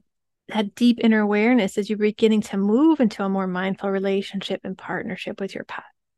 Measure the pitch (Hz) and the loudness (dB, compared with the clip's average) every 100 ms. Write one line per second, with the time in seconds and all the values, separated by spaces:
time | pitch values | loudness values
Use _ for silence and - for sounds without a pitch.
0 | - _ _ _ - 208 208 - 240 233 | -6 _ _ _ -6 -4 -4 2 2 4
1 | 233 220 208 208 220 254 190 - 202 208 | 4 4 2 2 4 4 2 -2 -4 0
2 | 214 214 226 220 - 202 202 226 320 311 | 0 2 2 2 0 -2 2 4 4 4
3 | 233 - 196 190 185 180 190 190 202 196 | 2 0 -2 -2 -2 -2 -4 -4 -4 -2
4 | 196 196 196 196 - 190 196 190 - 180 | 0 -2 -4 -8 -6 -8 -8 -10 -8 -8
5 | - 185 - 208 196 - - - - _ | -8 -8 -10 -8 -10 -10 -12 -14 -16 _
6 | _ | _